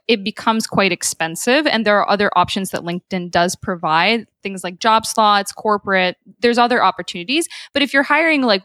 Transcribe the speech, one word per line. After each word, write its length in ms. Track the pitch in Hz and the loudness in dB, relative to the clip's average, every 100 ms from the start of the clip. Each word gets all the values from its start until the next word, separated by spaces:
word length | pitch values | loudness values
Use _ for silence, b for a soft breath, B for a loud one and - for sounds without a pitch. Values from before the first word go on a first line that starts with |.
| - | -2
it 160 | 233 196 | -2 -2
becomes 420 | - 233 220 - | -4 -2 0 0
quite 240 | - 196 | 2 2
expensive. 760 | - - - 165 160 - 277 302 | 0 -6 -4 -6 -4 0 2 2
And 200 | 220 208 | 0 2
there 120 | 202 | 2
are 100 | - | 2
other 200 | 202 202 180 | 0 2 2
options 360 | 175 202 190 | 0 -2 -4
that 100 | - | -6
LinkedIn 500 | 170 175 - 185 175 | -6 -8 -6 -8 -2
does 240 | 175 180 - | 0 0 -2
provide, 720 | - 175 170 160 185 233 - _ | -8 -6 -2 0 2 0 -6 _
things 180 | 196 190 | -12 -10
like 180 | 180 180 | -10 -2
job 260 | 226 220 220 | 2 2 0
slots, 480 | - 214 202 196 | 2 2 2 -2
corporate, 640 | - 214 208 208 190 180 - - _ | -6 -2 -2 0 0 0 -4 -18 _
there's 160 | 240 240 | 0 2
other 260 | 240 240 | 2 4
opportunities. 640 | 185 180 180 180 175 302 330 B B | 2 0 -10 -10 -4 -4 -4 B B
But 100 | 285 | -2
if 120 | 285 | 0
you're 100 | 277 | 0
hiring, 380 | 269 294 330 302 | 2 2 2 2
like, 220 | 247 196 | 2 0